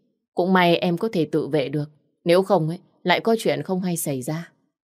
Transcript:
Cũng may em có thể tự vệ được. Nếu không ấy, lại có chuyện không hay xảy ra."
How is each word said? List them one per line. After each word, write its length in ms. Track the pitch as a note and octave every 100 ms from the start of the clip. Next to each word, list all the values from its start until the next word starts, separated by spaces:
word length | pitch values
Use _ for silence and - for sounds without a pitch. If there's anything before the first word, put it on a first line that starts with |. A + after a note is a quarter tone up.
| _ _ _
Cũng 180 | - F3
may 240 | F#3 F3 E3
em 220 | F3+ E3+
có 100 | A3+
thể 160 | G3 D3+
tự 160 | D#3 C3
vệ 200 | D3+ C3+
được. 220 | D3 D3 _ _ _
Nếu 180 | E3+ F3+
không 260 | F#3+ F#3+ D#3
ấy, 100 | F3+ _ _
lại 180 | F3+ E3
có 160 | A3+ A3+
chuyện 240 | G3 C#3+
không 180 | D3+ F#3
hay 160 | F#3 E3
xảy 260 | D#3 C3+
ra." 300 | B2 D#3+ E3+ _ _ _ _